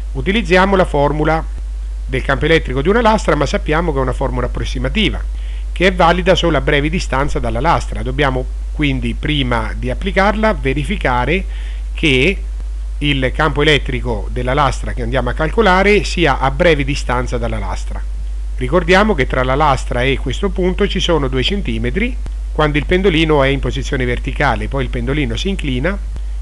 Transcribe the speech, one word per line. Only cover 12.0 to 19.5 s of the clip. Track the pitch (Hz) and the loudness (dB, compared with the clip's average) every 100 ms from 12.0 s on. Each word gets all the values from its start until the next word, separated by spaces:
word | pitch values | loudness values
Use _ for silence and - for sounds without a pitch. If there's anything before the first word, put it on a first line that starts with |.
| - 131 147 196 - - - - - - | 2 4 2 0 -4 -6 -6 -6 -6 -2
il | 147 139 131 | -2 0 0
campo | 117 156 139 | 0 0 2
elettrico | 147 143 - 123 117 107 98 | 2 2 0 -4 -2 -4 -4
della | 113 123 | -4 0
lastra | 135 139 - - | 2 2 0 -4
che | - | -4
andiamo | 117 131 147 | -2 -2 -2
a | |
calcolare | - 156 185 214 180 196 208 | -2 0 2 4 4 4 4
sia | - - 156 127 | 2 0 2 2
a | 131 | 0
breve | 139 175 151 | 2 4 4
distanza | 135 139 - 123 147 127 | 2 -2 -2 -2 -2 -2
dalla | 117 110 | -2 -2
lastra. | 101 - - - - - - - - - | -4 -4 -6 -6 -6 -6 -6 -6 -6 -4
Ricordiamo | 127 170 160 185 214 | 0 0 4 4 4
che | 175 123 | 2 0
tra | 131 | 0
la | 127 | 0